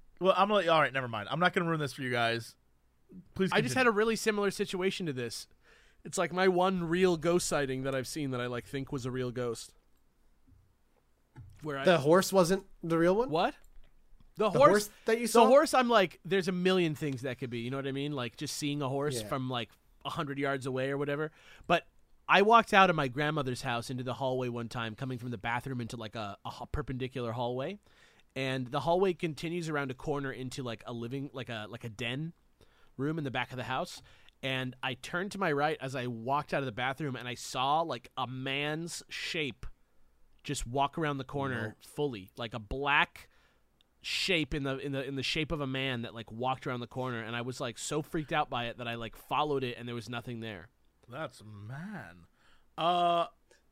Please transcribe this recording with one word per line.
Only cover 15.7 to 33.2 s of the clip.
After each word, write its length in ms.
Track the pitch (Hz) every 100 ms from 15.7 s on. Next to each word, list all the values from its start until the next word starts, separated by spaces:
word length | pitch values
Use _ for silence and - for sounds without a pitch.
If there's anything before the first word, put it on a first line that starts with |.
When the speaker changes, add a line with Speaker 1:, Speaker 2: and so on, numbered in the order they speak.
Speaker 2:
I'm 140 | 262 240
like, 320 | 226 185 -
there's 240 | 160 190 175
a 40 |
million 420 | 180 180 185 165
things 280 | 147 151 131
that 160 | 135 123
could 120 | 123
be, 100 | 120
you 100 | 117
know 60 | 135
what 80 | 135
I 60 |
mean? 200 | 135 143
Like, 240 | 143 120 -
just 200 | 147 -
seeing 260 | 147 147
a 60 | 131
horse 320 | 139 147 123
Speaker 3:
Yeah. 60 | 107
Speaker 2:
from, 200 | 139 127
like, 220 | 123 113 _ _ _
a 60 | 143
hundred 280 | 170 147 139
yards 280 | 139 139 131
away 240 | 127 135
or 80 | 139
whatever. 340 | 143 143 151 - - - -
But 200 | 170 - _ _ - -
I 140 | 175
walked 320 | 202 226 214
out 160 | 202 190
of 60 | 160
my 120 | 135
grandmother's 540 | 123 151 156 135 123
house 280 | 139 120 123
into 140 | 127
the 100 | 127
hallway 340 | 120 131 131 123
one 200 | 120 117
time, 260 | 131 113
coming 240 | 107 131 123
from 120 | 123
the 80 | 113
bathroom 420 | 120 120 131 127
into, 160 | 113 117
like, 180 | 110
a, 220 | 117 104 101
a 40 | 117
h-, 180 | - 120
perpendicular 600 | - 139 131 127 131 120
hallway. 460 | 117 120 123 147 202 _ _ - _ _ 135
And 300 | 135 131 123
the 100 | 143
hallway 340 | 131 180 196
continues 540 | 175 170 143 165 175 160
around 220 | 147 135
a 40 |
corner 360 | 127 156 143 139
into, 320 | 117 127 -
like, 200 | 123 110 110
a 60 |
living, 380 | 120 117 139 139
like, 160 | 131 117
a, 180 | 113 107
like, 140 | 117
a 40 | 123
den 440 | 104 120 131 160 - _ _ - _ - -
room 180 | 139
in 60 | 165